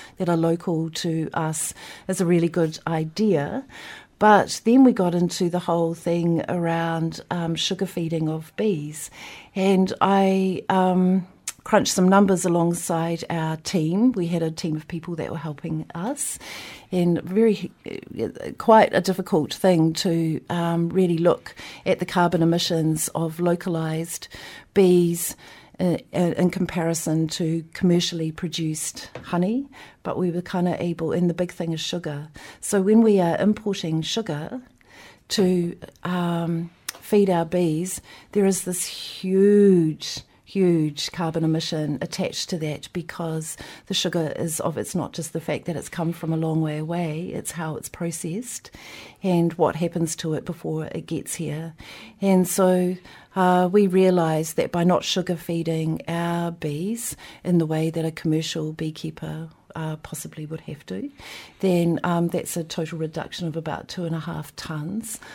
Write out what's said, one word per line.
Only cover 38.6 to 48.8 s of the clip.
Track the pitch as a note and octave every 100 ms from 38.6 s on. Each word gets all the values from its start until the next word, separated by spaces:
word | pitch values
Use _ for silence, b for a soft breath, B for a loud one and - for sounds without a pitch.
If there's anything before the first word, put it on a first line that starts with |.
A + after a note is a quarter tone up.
this | - F3+
huge, | - - - - F#3 F#3+ G3+ G#3 G3+ F3+ D#3+ D3+ - - - b b
huge | G3 F3+ E3+ D3+ D3 -
carbon | - E3 E3
emission | D#3+ D#3+ - D#3+ D3+ D3
attached | - - F3 - -
to | F3
that | D#3 - -
because | F3+ D#3+ - E3 D#3+ D#3 - B B B
the |
sugar | F#3+ F3+ F3 D#3 -
is | D#3+ D#3
of, | - D3
it's | -
not | F3+ -
just | - -
the | E3
fact | - D3+
that | -
it's | D3+ -
come | - E3
from | E3+ E3
a | D#3+
long | D#3+ D#3+
way | D#3 D3+
away, | D#3 E3+ E3 D#3 F#3
it's | - -
how | D#3+ D#3+ D3+
it's | -
processed | - E3+ D#3+ E3 F#3+ B3 - - B